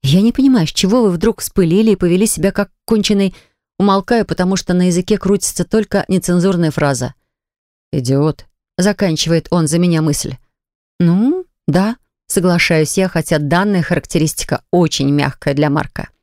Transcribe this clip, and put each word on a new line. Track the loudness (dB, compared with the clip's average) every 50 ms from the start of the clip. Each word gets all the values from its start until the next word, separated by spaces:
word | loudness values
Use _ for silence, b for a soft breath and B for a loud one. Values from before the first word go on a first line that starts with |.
Я | 0 2 2 4
не | 2 2
понимаю, | 2 2 2 4 4 4 2
с | 0
чего | -2 -2 0 2 2 2 2
вы | 2
вдруг | 0 0 0 -2 -2 -2
вспылили | -8 -6 0 0 2 2 4 4 4 4
и | 2
повели | 2 2 0 2 2 2
себя | 0 0 -2 -2 -2
как | 0 -2 -4 -6 _ _ _
конченый». | -2 -2 0 0 0 0 0 0 -2 b b b b b b _ _ _ _
Умолкаю, | 0 2 2 0 0 0 0 0 0
потому | -2 -2 -2 0 0 0
что | -4 -2 -2 0
на | 0 2
языке | 2 0 0 0 0 -2
крутится | -2 0 0 0 0 -2 -6 -4 -6 -6
только | _ -2 -2 -2 0 -2 -4 -2
нецензурная | 0 -2 -2 0 0 0 0 2 0 0 0 0 -2
фраза. | 0 0 0 0 0 -2 -6 -8 -10 _ _ _ _ _ _ _ _ _ _ _ _ _ _ _
«Идиот», | -6 -4 -2 0 0 2 2 0 -2 -4 -12 _ _ _ _ _ _
заканчивает | 0 0 0 0 0 -2 -2 -2 -2 -2 0 0 -2 -2 -2
он | -2 0 0
за | 0 0 0
меня | 2 2 2 2
мысль. | 0 0 -2 -2 -6 -10 -10 -12 _ _ _ _ _ _ _ _ _ _ _ _
«Ну, | 0 2 2 2 2 0 0 -2 -4 _ _ _ _
да», | -2 0 0 0 0 -4 _ _ _ _ _ _
соглашаюсь | _ -2 0 2 2 2 2 0 0 2 0 0 0 0
я, | -2 -2
хотя | -2 -2 -4 -2 -2 -2 -2
данная | 0 0 0 0 0 0 0 0
характеристика | 0 -2 -4 -4 -4 -4 -2 -2 -2 -2 -4 -6 -6 -6 -6 -6 _ _
очень | 0 0 0 0 0 -2 0 0
мягкая | 0 0 0 -2 -6 _ -4 -4 0
для | 0 0 0
Марка. | 0 -2 -4 -6 _ -14 -14 -14 _ _